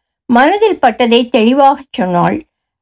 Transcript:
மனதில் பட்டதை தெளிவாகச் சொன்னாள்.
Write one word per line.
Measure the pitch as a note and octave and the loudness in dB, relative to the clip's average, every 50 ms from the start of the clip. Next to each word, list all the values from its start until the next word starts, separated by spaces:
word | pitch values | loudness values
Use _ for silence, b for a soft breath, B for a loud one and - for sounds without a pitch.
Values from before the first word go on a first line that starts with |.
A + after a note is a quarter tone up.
| _ _ _ _ _ | _ _ _ _ _
மனதில் | - A#3+ A#3+ C4+ D#4+ G4 G#4 A4 G#4 E4+ - | -2 0 2 2 2 2 0 0 -2 -2 0
பட்டதை | - A#3+ A3+ - B3 A3+ A#3 B3 B3 B3 | -2 -2 0 0 -2 0 0 0 0 0
தெளிவாகச் | - A#3 G#3+ A#3 C4 C#4+ C#4 C4+ C4+ C4+ C4+ _ | -2 0 0 0 2 2 2 2 0 -2 -8 _
சொன்னாள். | - - F#3 F#3 F3 F3 E3+ F3 G#3 D#4 - _ _ _ _ _ _ _ | -10 -8 -6 -4 -2 -2 -2 -2 -4 -6 -10 _ _ _ _ _ _ _